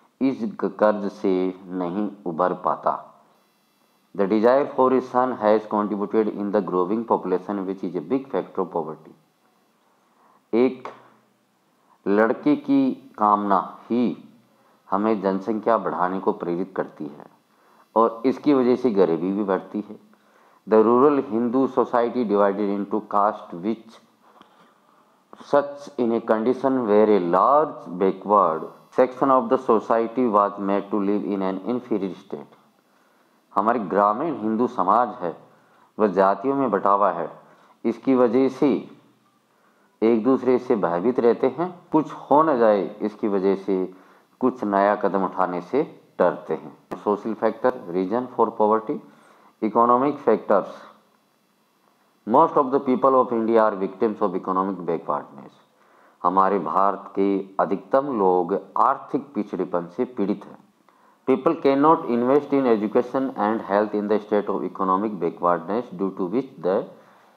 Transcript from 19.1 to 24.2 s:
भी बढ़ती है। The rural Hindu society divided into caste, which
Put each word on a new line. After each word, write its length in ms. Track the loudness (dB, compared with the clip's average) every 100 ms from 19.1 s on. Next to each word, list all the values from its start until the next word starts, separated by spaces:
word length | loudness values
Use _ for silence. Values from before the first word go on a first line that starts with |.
| 2 -2
भी 120 | -2
बढ़ती 400 | -2 -2 -4 -10 -10
है। 200 | -14 _ _ _ _ _ _ 2
The 180 | 4 6
rural 360 | 6 4 2 -2
Hindu 340 | -2 0 0 0 0
society 460 | 0 0 0 -2 0
divided 480 | 2 2 0 -2 -4
into 220 | -4 -6 -2
caste, 480 | 0 0 -2 -10 -8
which 360 | -6 -8 -12 -20 _ _